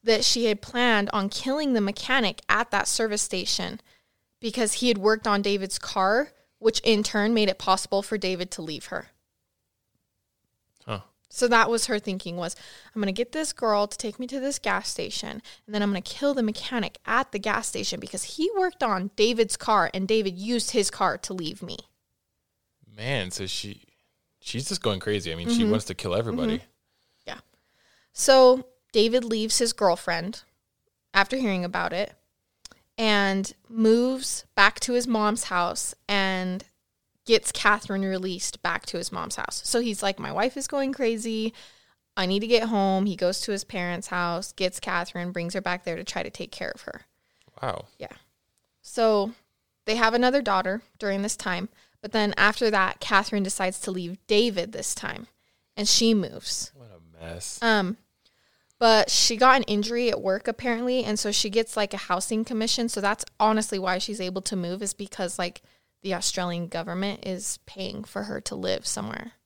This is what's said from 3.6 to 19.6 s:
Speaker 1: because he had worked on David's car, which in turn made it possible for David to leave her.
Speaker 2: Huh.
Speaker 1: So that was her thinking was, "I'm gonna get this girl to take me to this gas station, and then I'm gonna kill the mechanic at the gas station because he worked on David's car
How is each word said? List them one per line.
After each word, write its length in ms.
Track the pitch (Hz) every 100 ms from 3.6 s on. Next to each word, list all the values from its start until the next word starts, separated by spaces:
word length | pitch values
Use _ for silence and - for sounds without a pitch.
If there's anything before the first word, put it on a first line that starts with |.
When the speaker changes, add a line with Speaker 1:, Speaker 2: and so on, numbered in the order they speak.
| 180 208 _ _ _ _ _ _
Speaker 1:
because 340 | 233 247 214
he 140 | - 247
had 120 | 208
worked 280 | 202 220 220
on 140 | 202
David's 380 | 202 202 190 -
car, 520 | - 208 190 226 294 _ _ _
which 200 | 220 226
in 200 | - 214
turn 320 | 214 214 208
made 160 | 233 208
it 80 | 185
possible 460 | - 190 - 202
for 160 | 208 208
David 320 | 190 180 196
to 100 | -
leave 240 | 156 151 -
her. 220 | 165 - _ _ _ _ _ _ _ _ _ _ _ _ _ _ _ _ _ -
Speaker 2:
Huh. 160 | 104 - _ _
Speaker 1:
So 180 | - 247
that 220 | 233 220
was 180 | 233 -
her 120 | 214
thinking 380 | 208 190 175 175
was, 180 | 170 - - - - 220
"I'm 60 |
gonna 100 | 196
get 200 | 190 240
this 220 | 311 302
girl 340 | - 226 208 208
to 100 | -
take 220 | 220 208
me 80 | 247
to 120 | 269
this 200 | 262 277
gas 300 | 214 190 -
station, 520 | - - - - - - - -
and 100 | 208
then 60 |
I'm 80 | 202
gonna 120 | 190
kill 320 | - - 285
the 100 | 277
mechanic 560 | 220 214 - 240 196 - -
at 260 | 233 269
the 80 | 208
gas 280 | 214 208 226
station 320 | - 196 -
because 240 | 196 185 - -
he 140 | 339 415
worked 280 | 370 -
on 280 | 247 190 196 -
David's 420 | 214 233 220
car 320 | -